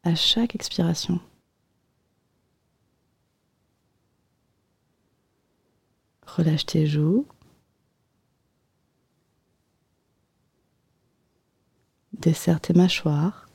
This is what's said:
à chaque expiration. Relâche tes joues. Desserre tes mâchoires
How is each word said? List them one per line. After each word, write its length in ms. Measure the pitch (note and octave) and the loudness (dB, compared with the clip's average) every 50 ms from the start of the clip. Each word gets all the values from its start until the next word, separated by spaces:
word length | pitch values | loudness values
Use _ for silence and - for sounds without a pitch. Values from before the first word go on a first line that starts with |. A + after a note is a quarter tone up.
| _ | _
à 100 | F3 E3 | 0 0
chaque 380 | D#3 - - - A3+ A#3 A#3+ - | 0 0 0 2 0 0 -2 -4
expiration. 640 | - - - - - F3 E3 E3+ - - - F3 F3 - - _ _ _ _ _ _ _ _ _ _ _ _ _ _ _ _ _ _ _ _ _ _ _ _ _ _ _ _ _ _ _ _ _ _ _ _ _ _ _ _ _ _ _ _ _ _ _ _ _ _ _ _ _ _ _ _ _ _ _ _ _ _ _ _ _ _ _ _ _ _ _ _ _ _ _ _ _ _ _ _ _ _ _ _ _ _ _ _ _ _ _ _ _ _ _ _ _ _ - | -8 -10 -6 -2 0 0 0 0 -2 -2 -4 -4 -4 -6 -12 _ _ _ _ _ _ _ _ _ _ _ _ _ _ _ _ _ _ _ _ _ _ _ _ _ _ _ _ _ _ _ _ _ _ _ _ _ _ _ _ _ _ _ _ _ _ _ _ _ _ _ _ _ _ _ _ _ _ _ _ _ _ _ _ _ _ _ _ _ _ _ _ _ _ _ _ _ _ _ _ _ _ _ _ _ _ _ _ _ _ _ _ _ _ _ _ _ _ -20
Relâche 400 | - - - E3 D#3 D#3 D3+ - | -8 -2 0 0 2 0 0 -2
tes 220 | - - E3 D#3 | -2 0 0 0
joues. 400 | D3+ D3+ D3+ D3+ D#3+ F#3 A#3+ D4 - - _ - - _ _ _ _ _ _ _ _ _ _ _ _ _ _ _ _ _ _ _ _ _ _ _ _ _ _ _ _ _ _ _ _ _ _ _ _ _ _ _ _ _ _ _ _ _ _ _ _ _ _ _ _ _ _ _ _ _ _ _ _ _ _ _ _ _ _ _ _ _ _ _ _ _ _ _ _ _ _ _ _ _ _ _ _ _ _ _ _ _ _ _ _ - | 0 0 0 0 2 2 0 0 -4 -14 _ -20 -20 _ _ _ _ _ _ _ _ _ _ _ _ _ _ _ _ _ _ _ _ _ _ _ _ _ _ _ _ _ _ _ _ _ _ _ _ _ _ _ _ _ _ _ _ _ _ _ _ _ _ _ _ _ _ _ _ _ _ _ _ _ _ _ _ _ _ _ _ _ _ _ _ _ _ _ _ _ _ _ _ _ _ _ _ _ _ _ _ _ _ _ _ -14
Desserre 480 | - - E3 D#3+ - - - E3+ D#3 | -2 0 0 0 0 0 -2 -2 -2
tes 120 | - - E3 | -2 2 4
mâchoires 760 | F3 F3+ F3+ - - - D#3 D3 D3 D3+ F#3+ - - - - | 4 4 4 2 -2 -2 0 0 0 0 -2 -4 -8 -20 -20